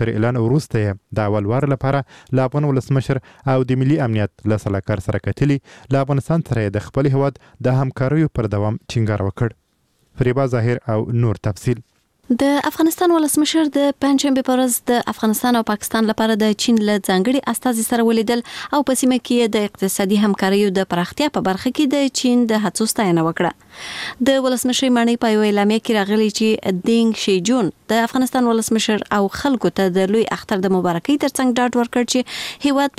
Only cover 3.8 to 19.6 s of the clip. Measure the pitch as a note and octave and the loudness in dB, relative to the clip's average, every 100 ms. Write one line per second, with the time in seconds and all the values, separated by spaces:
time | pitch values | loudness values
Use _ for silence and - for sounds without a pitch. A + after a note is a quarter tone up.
3.8 | C3 D#3 B2 A2 G2+ - G#2 G#2+ G#2 G2 | 2 0 0 -2 -2 -4 -2 -2 -2 -4
4.8 | - G2+ - G2+ G2+ - C#3+ C#3 - - | -2 -4 -2 -4 -4 -2 0 0 -4 -20
5.8 | - C3+ C#3 C#3 - E3 - A2+ G#2 G#2 | -2 -2 0 -2 0 -2 -2 -2 -2 -2
6.8 | - C3+ C#3 C3+ C#3 - - _ B2+ B2+ | -4 -2 2 2 0 -4 -14 _ 0 0
7.8 | C3+ - B2+ D#3 D3+ - A2 G2+ G#2+ A2 | 0 -2 0 2 0 -2 -2 -2 -2 -4
8.8 | - A#2+ A2 G#2 G2 - A#2 - _ _ | -4 -2 0 0 -4 -2 -4 -4 _ _
9.8 | _ _ _ - B2+ B2+ C3+ A#2+ A2+ A#2+ | _ _ _ -2 0 0 0 0 0 -2
10.8 | - A2 - A#2 A#2 G2 A2 G2 B2+ B2 | -2 -2 -2 0 0 -2 -4 -4 -4 -4
11.8 | - _ _ _ - A#3+ C#4 C#4+ D4+ - | -6 _ _ _ -4 0 2 0 -2 0
12.8 | D#4+ - F4+ E4 D4+ D4+ D4+ D#4+ D4+ C#4 | 0 2 2 2 2 0 2 2 0 2
13.8 | C#4+ - C#4 C4+ C#4+ C4 B3+ B3+ B3+ A#3 | 0 0 0 2 2 0 2 2 0 -2
14.8 | - B3 - - A3 G#3+ B3 A#3 A3 G#3 | 0 0 -2 -2 -2 0 2 0 0 -4
15.8 | - A3+ A3 A3 A3 G#3+ G#3+ G#3 - A3+ | -2 0 0 0 0 2 0 0 2 2
16.8 | G#3 G#3 G3+ F#3 G#3 C4+ - A#3 B3+ A3+ | 2 0 0 0 2 0 -2 -4 -2 -2
17.8 | A3 A#3+ A3+ A3+ A3 A#3+ - - - D4 | -2 0 2 2 0 -2 -4 -12 -4 -2
18.8 | C4+ B3+ B3+ B3+ - A#3+ A#3 G#3+ | 0 0 2 0 0 0 2 0